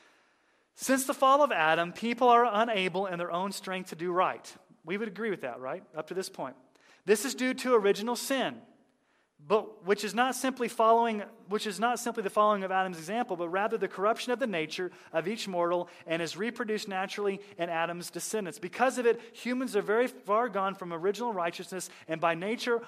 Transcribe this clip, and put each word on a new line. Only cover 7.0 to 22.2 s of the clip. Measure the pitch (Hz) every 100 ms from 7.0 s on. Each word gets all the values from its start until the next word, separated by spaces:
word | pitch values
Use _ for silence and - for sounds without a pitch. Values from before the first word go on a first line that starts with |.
| -
"This | 214
is | 269
due | 220 254
to | 254 254
original | 240 202 196 220 240
sin, | - 269 190 117 - _ _ _ _ _ _ _ 147
but | 214 - -
which | 170 202
is | 214
not | 190 254
simply | 247 262 262 233
following, | - 220 226 233 214 196 - -
which | 208 214
is | 180
not | 233 233
simply | 240 -
the | 190
following | 214 214 208
of | 190
Adam's | 190 190 170
example, | 156 220 240 175
but | 170
rather | 185 214 214
the | 185
corruption | - 196 233 -
of | 240
the | 254
nature | 175 156 - 180 - -
of | 165 165
each | 220 202
mortal | 180 170 175 175 - -
and | 165
is | 165 151
reproduced | 226 240 233 214 202
naturally | 190 190 - 202 196 196 -
in | 170
Adam's | 165 165 175 170
descendants. | 175 - 214 185 -
Because | 180 - 254 247
of |
it, | 233 226 -
humans | - 233 254 262 202
are |
very | 180 214 247
far | - - 208 240
gone | 196 190
from | 196 180
original | 165 180 202 240
righteousness | 196 170 170 180 185 - - -
and |
by | 165